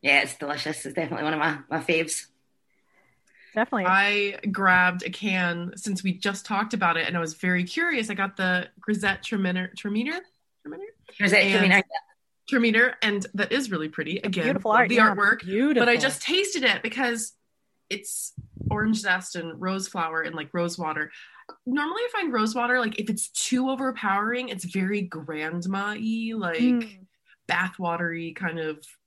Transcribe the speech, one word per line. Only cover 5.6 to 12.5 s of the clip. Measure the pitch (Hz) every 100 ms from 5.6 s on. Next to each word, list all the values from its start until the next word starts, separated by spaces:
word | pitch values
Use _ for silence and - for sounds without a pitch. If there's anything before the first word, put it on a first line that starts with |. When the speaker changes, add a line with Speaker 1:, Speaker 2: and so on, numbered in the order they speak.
| 175 -
Speaker 3:
since | - 185
we | 190
just | 180 208 190 -
talked | 202 214
about | 220 180 165
it, | -
and | 175
I |
was | 165
very | 156 180 180
curious. | 180 - 339 285 220
I |
got | 196 196 196
the | 185 180 180 _
Grisette | - 208 202 190
Traminer, | - 214 190 180 185
Traminer? | - 208 214 254 349 370 _ _ _
Traminer? | 302 302 403 - - -
Speaker 1:
Grisette | 202 202
Speaker 3:
And | 196 190 190
Speaker 1:
Traminer. | 190 - - - _ _ _
Speaker 3:
Traminer, | -